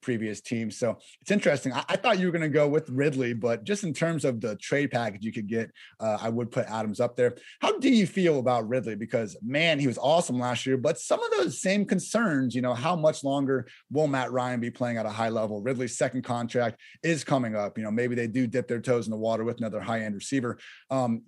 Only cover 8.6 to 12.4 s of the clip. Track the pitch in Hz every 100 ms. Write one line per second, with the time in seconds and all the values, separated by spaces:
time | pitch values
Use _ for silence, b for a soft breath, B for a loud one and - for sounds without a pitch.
8.6 | 110 127 113 104 113 117 107 - 110 143
9.6 | 165 147 139 113 131 165 - 123 123 120
10.6 | 131 131 120 - - - 466 440 349 -
11.6 | 185 202 196 190 - 214 220 143